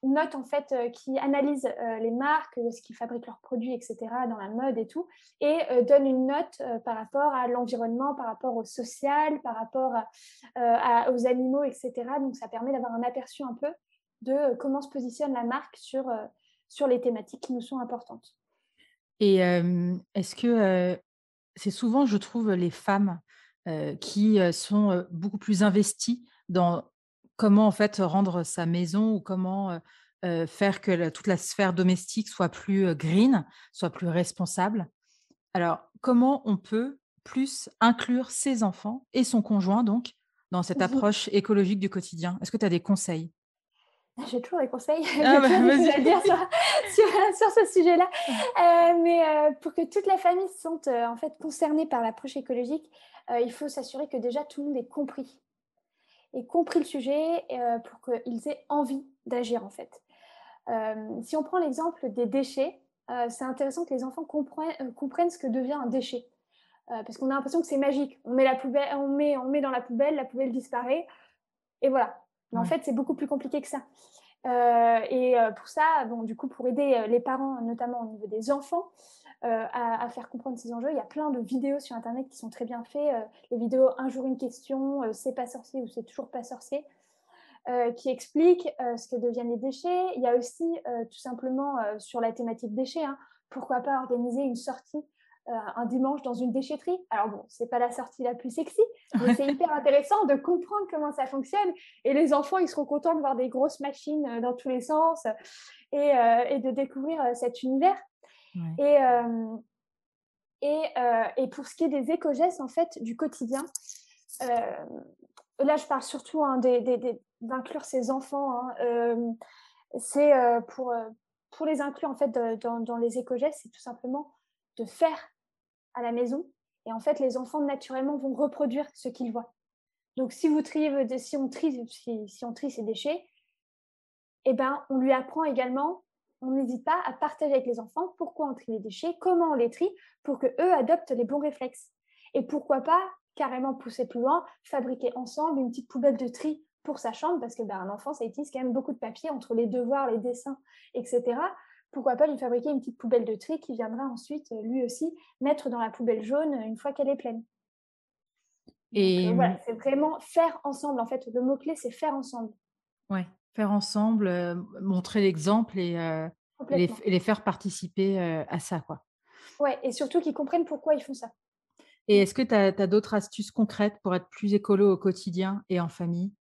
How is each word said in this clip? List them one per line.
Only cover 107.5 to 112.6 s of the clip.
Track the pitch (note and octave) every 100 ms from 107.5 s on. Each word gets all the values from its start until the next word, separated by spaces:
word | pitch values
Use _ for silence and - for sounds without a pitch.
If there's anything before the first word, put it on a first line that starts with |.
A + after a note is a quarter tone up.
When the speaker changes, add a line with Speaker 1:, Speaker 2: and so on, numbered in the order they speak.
| A#3+
Speaker 1:
univers. | B3+ C4+ F4 G4 - _ _ _ _
Speaker 2:
Ouais. | F3+ E3 E3
Speaker 1:
Et, | C#4+ D4
euh, | B3+ A#3+ A#3+ A3+ A3 A3 A3+ _ _ _ _ _ _ _ _ _
et, | C#4+ D4+ D#4+ -
euh, | B3 A3+ A3 -
et | C4
pour | C#4 C4
ce |
qui | -
est | E4
des | C#4 B3
éco-gestes, | E4 D#4+ C4 F4 F4